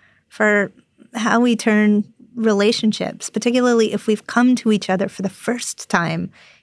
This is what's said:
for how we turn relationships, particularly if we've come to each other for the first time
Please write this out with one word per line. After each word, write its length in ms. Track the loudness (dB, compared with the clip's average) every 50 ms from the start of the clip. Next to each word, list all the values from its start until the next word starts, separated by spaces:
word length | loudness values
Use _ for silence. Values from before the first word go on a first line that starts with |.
| _ _ _ _ _ _
for 420 | -6 -2 0 2 2 2 0 -2 -6 _ _ _ _ _ -20 _ -8
how 260 | -4 -2 0 2 2
we 140 | 2 2 0
turn 560 | 0 0 2 2 4 4 4 4 2 0 -2 _ _ -20 -16 -8
relationships, 920 | -2 0 0 2 2 2 2 2 2 0 0 0 -2 -4 -6 -8 -8 -12 -10
particularly 640 | -8 -4 -2 0 0 2 2 4 4 4 2 2 -2
if 140 | -2 -2 -2
we've 180 | -2 -2 -4 -4
come 280 | 0 2 2 2 2
to 160 | 2 2 2
each 180 | 0 0 0 -2
other 180 | -2 -2 -2 -4
for 140 | -6 -6
the 80 | -8 -8
first 600 | -8 -8 -6 -6 -6 -6 -6 -10 -12 -12 -8 -4
time 420 | -2 -2 -2 -2 -4 -6 -6 -8 -12 -16 -20 -20 -20 _